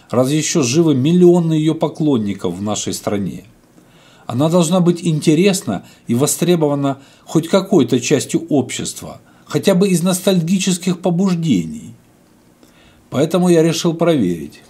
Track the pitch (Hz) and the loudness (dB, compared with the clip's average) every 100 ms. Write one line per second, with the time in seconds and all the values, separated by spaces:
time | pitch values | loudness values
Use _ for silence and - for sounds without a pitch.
0 | - 113 131 151 147 175 123 143 165 135 | -6 -2 0 0 0 0 0 2 2 2
1 | 135 180 175 175 165 160 156 160 160 - | 2 6 6 6 2 0 0 0 -2 -2
2 | 156 127 101 98 95 87 104 104 - 90 | 0 0 0 -4 -6 -4 -4 -6 -6 -8
3 | - 104 92 - - _ _ _ _ _ | -4 -4 -4 -8 -16 _ _ _ _ _
4 | _ _ - 117 156 175 160 185 175 175 | _ _ -8 -2 0 2 2 2 2 0
5 | 180 156 165 151 196 190 - 95 - - | -2 -2 2 2 2 0 -4 -8 -10 -14
6 | - 117 147 - 175 175 151 143 139 131 | -4 -2 0 0 0 2 0 0 -2 -4
7 | - _ - 165 160 196 185 180 123 131 | -10 _ -4 -2 0 0 2 2 2 0
8 | - 139 113 170 - 147 123 - - - | 0 0 0 -4 -2 -2 -2 -6 -10 -10
9 | - - _ _ - 151 160 185 202 180 | -14 -18 _ _ -8 -4 2 2 2 0
10 | 180 185 - 190 160 190 190 180 - 175 | 0 -2 0 0 2 0 0 -2 -2 -2
11 | 185 170 196 175 160 101 80 - - - | -2 0 0 0 0 0 -2 -8 -16 -20
12 | _ _ _ _ _ _ _ _ _ _ | _ _ _ _ _ _ _ _ _ _
13 | _ 131 156 185 180 170 160 160 175 165 | _ -2 0 2 2 4 4 2 -2 0
14 | 185 156 95 85 73 - - | 0 2 0 -2 -8 -18 -8